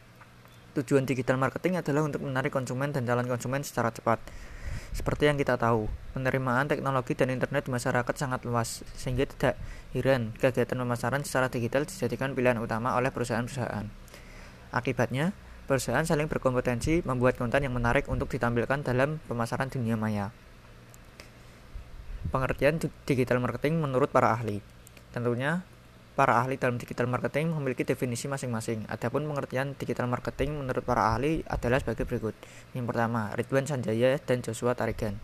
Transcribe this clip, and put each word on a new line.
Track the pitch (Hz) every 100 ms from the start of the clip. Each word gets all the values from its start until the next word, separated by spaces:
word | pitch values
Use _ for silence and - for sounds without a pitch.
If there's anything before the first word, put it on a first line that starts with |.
| - - - - - - -
Tujuan | - 127 143
digital | 135 131 123 131
marketing | 131 - 170 180
adalah | 156 143 156
untuk | 143
menarik | 143 131 139
konsumen | 143 127 123 143 143
dan |
calon | 120 120 123
konsumen | 123 123 135
secara | 143 - 117
cepat. | - - 113 - - - - - - - -
Seperti | - 135 147
yang | 143
kita | 135 123
tahu, | 117 117 107 - - 131
penerimaan | 131 135 131 123 147
teknologi | 143 131 135 123 151
dan | 127
internet | 127 131 139 139
di | 123
masyarakat | 135 127 120 -
sangat | 135 127 120
luas, | 120 113 - - -
sehingga | - 123 139
tidak | - 139 - - - -
heran | 127 127 131 110 113
kegiatan | 135 123 117 127
pemasaran | 123 120 120 135 143
secara | 135 127
digital | 127 117 135
dijadikan | 151 - 120 120 135
pilihan | 127 123 120
utama | 117 113 123 117
oleh | 131
perusahaan-perusahaan. | 135 120 113 123 131 117 104 104 - - - - - - - -
Akibatnya, | - - 120 117 123 165 - - - -
perusahaan | 135 - 120 165
saling | 156 151
berkompetensi | - 131 127 127 120 151 165
membuat | 165 127 123 123
konten | 123 131 139
yang | 123
menarik | 117 131 143
untuk | 131 135
ditampilkan | 135 120 120 107 139
dalam | 127 123 139 156 -
pemasaran | 117 113 123 135
dunia | 135 113 113
maya. | 110 104 101 - - - - - - - - - - - - - - - - - - - -
Pengertian | 131 131 127 131 160
di-, | 156 -
digital | - 127 123 123
marketing | 123 117 147 165
menurut | 147 127 143
para | 135 120
ahli. | 113 110 104 - - - - -
Tentunya, | 123 120 120 135 175 - - - - - -
para | 135 117
ahli | 127 135
dalam | 131 120
digital | - - 123
marketing | 123 120 147 165
memiliki | 160 135 123
definisi | 156 131 131 120 143
masing-masing. | 135 127 113 113 113 104
Adapun | 113 120 139 151
pengertian | 143 131 127 139 135
digital | 117 127 123
marketing | 123 - - 135 151
menurut | 131 127 123
para | 117 104 113
ahli | 143 160 -
adalah | - 120 127
sebagai | - 113 131
berikut. | 120 110 - - - -
Yang | 131 120
pertama, | 120 113 117 104 -
Ridwan | 117 135 135
Sanjaya | 139 110 110 127 139
dan | - 127
Joshua | 120 110 120 123
Tarigan. | 113 107 110 104